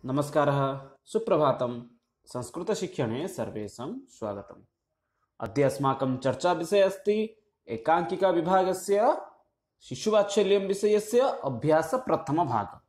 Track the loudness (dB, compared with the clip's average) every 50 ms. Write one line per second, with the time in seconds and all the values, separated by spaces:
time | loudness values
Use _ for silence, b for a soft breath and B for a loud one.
0 | -6 -2 -2 -2 -2 0 0 2 2 2 2 2 0 -2 -2 -6 -12 -18 -20 _
1 | _ _ -4 -4 0 2 2 4 4 2 2 2 -2 -4 -4 -8 -12 -16 _ _
2 | _ _ _ _ _ -10 -10 -8 -8 -8 -10 -8 -4 -4 -2 -2 -4 -8 -4 -4
3 | -4 -2 -2 -4 -6 -8 -6 -8 -8 -6 -6 -8 -10 -10 -10 -10 -10 -10 -10 -12
4 | -14 _ -14 -10 -8 -8 -8 -8 -12 -14 -20 -20 -20 _ _ _ _ _ _ _
5 | _ _ _ _ _ _ _ _ -10 -4 0 0 0 0 0 0 -2 -2 0 0
6 | -2 -2 -2 -2 -2 -2 -2 0 0 0 0 0 -2 2 4 4 4 4 0 -2
7 | -2 0 0 0 -2 -4 -8 _ _ _ _ _ _ -10 -10 -4 0 0 0 2
8 | 0 -2 -2 0 2 2 2 2 2 2 2 2 2 2 -2 -4 -2 0 0 2
9 | 4 2 2 0 -4 -14 _ _ _ _ _ _ _ _ _ _ _ -14 -12 -4
10 | -2 2 2 4 2 4 2 2 4 4 4 2 2 0 -2 0 2 2 2 2
11 | 0 2 2 4 4 4 0 -2 -4 -6 -4 -2 2 4 4 4 4 2 -2 -4
12 | 0 0 -2 -2 0 0 0 2 2 2 0 -2 -2 -4 -10 -20 _